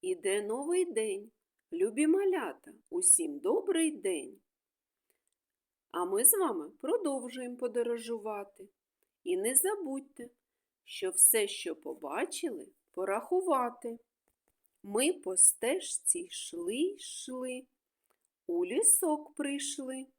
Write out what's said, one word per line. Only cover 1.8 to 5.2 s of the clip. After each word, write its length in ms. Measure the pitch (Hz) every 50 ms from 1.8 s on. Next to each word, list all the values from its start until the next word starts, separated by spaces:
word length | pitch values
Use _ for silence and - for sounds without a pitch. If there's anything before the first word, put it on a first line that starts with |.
| 359 220 214 240 302 311
малята, 640 | 330 381 403 381 370 339 - - - - _ - - - _ _
усім 500 | - 175 180 - - - 339 - 143 143
добрий 520 | - - - - - - - 320 330 311
день. 480 | 302 - - 196 180 151 131 - - - _ _ _ _ _ _ _ _ _ _ _ _ _ _ _ _